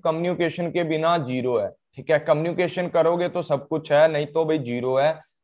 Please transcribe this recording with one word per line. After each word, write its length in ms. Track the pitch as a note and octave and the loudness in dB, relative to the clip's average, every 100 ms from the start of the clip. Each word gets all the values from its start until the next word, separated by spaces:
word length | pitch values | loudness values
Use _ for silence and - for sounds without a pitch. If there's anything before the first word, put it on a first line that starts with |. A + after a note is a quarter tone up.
कम्युनिकेशन 680 | E3 D#3+ F3 E3 E3 F3+ E3+ | -4 -2 -2 -2 -2 -2 -4
के 140 | F3 | -2
बिना 320 | E3 D#3 E3 E3+ | -2 0 2 0
जीरो 400 | B2+ B2+ B2+ A#2 | 0 -2 0 0
है, 100 | G2 - _ - | -2 -8 _ -10
ठीक 140 | C#3+ | 0
है। 80 | D3+ | 0
कम्युनिकेशन 680 | D#3 D3+ E3+ E3+ F3 F3+ F3 | 2 0 0 0 -2 -2 0
करोगे 400 | E3 D#3+ F3 F3 | 2 2 2 0
तो 140 | F3+ | -2
सब 240 | D#3 C#3+ - | -2 -4 -2
कुछ 240 | D#3 D3+ | -6 2
है, 140 | D3 D#3+ | 4 4
नहीं 180 | D3 D3 | 2 -2
तो 180 | E3 | -2
भाई 140 | D#3 D#3 | 0 0
जीरो 360 | A#2+ A#2+ B2+ C3 | -2 -4 0 2
है। 240 | D3+ D#3 - _ | 2 0 -10 _